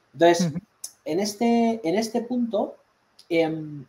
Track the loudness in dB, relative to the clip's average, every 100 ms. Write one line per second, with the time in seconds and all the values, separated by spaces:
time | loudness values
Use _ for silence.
0 | _ 2 4 6 2 -4 -10 _ -18 -14
1 | -6 -2 -2 0 2 4 2 0 0 -2
2 | -2 -4 -4 -2 -2 -2 -4 -8 _ _
3 | _ _ -2 0 0 -2 -8 -12